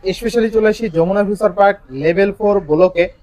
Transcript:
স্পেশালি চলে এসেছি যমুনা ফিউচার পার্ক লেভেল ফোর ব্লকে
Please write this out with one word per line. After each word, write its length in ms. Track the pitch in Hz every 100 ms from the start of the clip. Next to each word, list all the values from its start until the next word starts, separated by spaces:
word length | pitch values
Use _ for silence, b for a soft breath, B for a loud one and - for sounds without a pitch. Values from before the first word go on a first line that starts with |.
| 190 190
স্পেশালি 320 | 233 233 220 220
চলে 120 | 214
এসেছি 160 | 214 226 165
যমুনা 260 | 165 202 202
ফিউচার 240 | 202 208 185
পার্ক 180 | 202 202 - 131
লেভেল 260 | 156 175 196 202
ফোর 180 | 208 202 160
ব্লকে 360 | 151 180 180 175 -